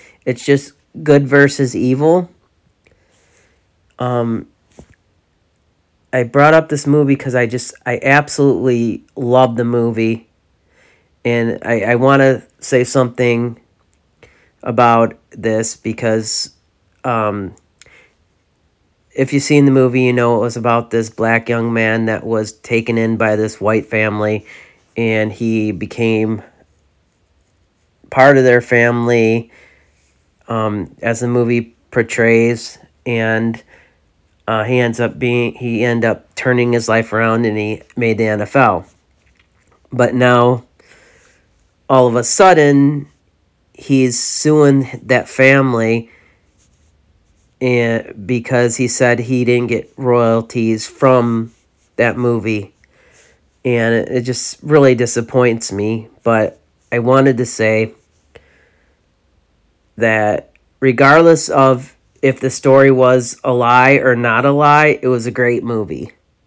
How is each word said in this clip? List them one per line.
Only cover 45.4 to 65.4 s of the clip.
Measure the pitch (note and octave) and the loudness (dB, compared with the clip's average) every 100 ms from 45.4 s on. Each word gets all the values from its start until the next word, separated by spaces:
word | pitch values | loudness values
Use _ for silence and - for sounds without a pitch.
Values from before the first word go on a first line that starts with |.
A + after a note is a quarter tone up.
| C3 C#3 C3+ A#2 A2+ A#2 A2+ _ _ _ _ _ _ _ _ _ _ _ _ _ _ - | 4 4 2 0 0 -2 -6 _ _ _ _ _ _ _ _ _ _ _ _ _ _ -6
and, | B2+ B2 A#2 A2+ - - G2 | -2 0 0 -4 -6 -12 -6
because | B2 A#2 B2 A#2+ A#2 | -4 -2 0 0 -2
he | B2 | -4
said | - B2 A#2+ | 0 0 0
he | A#2 B2+ | -2 -2
didn't | B2 B2 A#2+ | 0 0 -2
get | A#2 - - | -6 -8 -6
royalties | C3 A#2+ A#2 A2+ A2+ B2 A2+ A2 - | 0 2 2 0 -2 -4 -2 -2 -6
from | - C3+ B2+ A#2+ A2+ A2+ _ _ _ _ - | -2 2 2 2 -2 -6 _ _ _ _ -4
that | A#2 G#2 | -2 -2
movie. | B2 A2+ G#2 G#2+ F#2+ _ _ _ _ _ _ _ _ _ B2+ | -2 -2 -4 -6 -8 _ _ _ _ _ _ _ _ _ -2
And | A#2+ A2+ A2+ | 0 0 0
it, | - | -2
it | B2 | -4
just | A#2+ A#2+ - - | -4 -6 -8 -10
really | D3+ D3+ C3+ B2+ | 2 4 6 4
disappoints | A#2+ A#2 A2+ B2+ B2 A2+ - | 0 -4 -4 0 0 -2 -6
me. | G2 G#2 A2+ A2+ _ | -6 -4 -6 -10 _
But | A#2 A2+ G#2 - _ _ - | 0 0 0 -6 _ _ -8
I | A#2+ | -4
wanted | A#2 C3 C3+ B2 | 2 2 2 0
to | A#2 | -4
say | - A2 A2 A2 - _ _ _ - _ _ _ _ _ _ _ _ _ _ _ _ _ _ _ - | -2 0 0 -2 -8 _ _ _ -20 _ _ _ _ _ _ _ _ _ _ _ _ _ _ _ -8
that | A#2 A2 G#2+ G2+ - _ _ - | -4 -2 -2 -4 -10 _ _ -6
regardless | C3 A#2+ C#3 D3+ E3+ D#3+ - | -2 2 4 6 6 4 2
of | D3 C3 B2+ C#3 _ _ _ | 2 2 2 -4 _ _ _
if | C3+ B2+ | -4 -2
the | C3 | -4
story | - C#3 C3+ C#3 | -2 4 6 6
was | C3 B2+ B2+ A#2+ - | 4 4 2 -2 -8
a | - | -4
lie | B2 A#2+ B2 B2+ | 0 2 4 4
or | C#3 C3 A#2+ | 4 2 0
not | A#2+ A2+ | 0 0
a | C#3 | 0
lie, | C#3+ D3 D3 D3+ - | 2 4 4 2 0
it | B2+ | -2
was | B2 A#2 | -2 -4
a | |
great | A#2 | -2